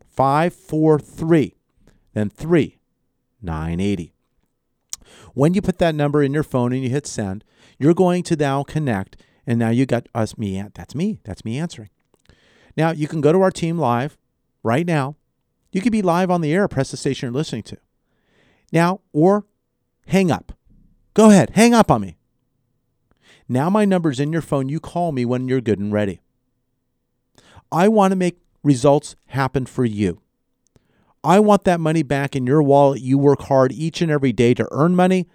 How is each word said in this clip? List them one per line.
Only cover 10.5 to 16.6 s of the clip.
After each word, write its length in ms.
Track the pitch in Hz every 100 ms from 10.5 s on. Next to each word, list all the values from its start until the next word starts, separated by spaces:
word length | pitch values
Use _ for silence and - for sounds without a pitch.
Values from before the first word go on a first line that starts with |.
| 95
an-, 140 | 101 -
that's 180 | 85
me, 260 | 120 196 -
that's 200 | - 98
me 140 | 110 120
answering. 320 | 170 - 107 _ _ _ _ _ _ _ _ -
Now, 140 | 160
you 160 | 160 151
can 120 | 160
go 120 | 143
to 100 | 180
our 100 | 190
team 280 | - 165 165
live 360 | 131 120 143 - _ _ _ _
right 240 | 107 123 175
now. 300 | 160 135 151 _ _ _ _ _
You 100 | -
could 100 | 233
be 120 | 220
live 260 | 185 170 185
on 120 | 175
the 120 | 156
air, 140 | 170